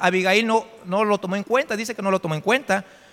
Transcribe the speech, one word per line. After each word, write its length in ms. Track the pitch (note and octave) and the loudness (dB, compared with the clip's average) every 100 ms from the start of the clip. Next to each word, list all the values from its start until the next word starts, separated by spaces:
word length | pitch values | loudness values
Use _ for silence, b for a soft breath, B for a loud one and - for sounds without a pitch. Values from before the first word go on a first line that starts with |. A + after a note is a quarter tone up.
Abigail 440 | F3+ F#3 F#3 G3+ | 2 2 2 2
no, 220 | A3+ A3+ A3 - | 2 0 0 -12
no 200 | F3 F#3+ | -4 0
lo 140 | G#3+ G3+ | 2 0
tomó 180 | F#3 G3 | -2 -6
en 80 | |
cuenta, 320 | - B3 D#4 G#3+ | 0 -2 0 -4
dice 180 | A3+ | -6
que 80 | A3+ | -4
no 80 | G3 | -2
lo 80 | F#3+ | 0
tomó 160 | E3 | -2
en 60 | D#3 | -2
cuenta, 440 | F#3+ B3+ C4 G3 - b b | 0 0 0 -2 -2 b b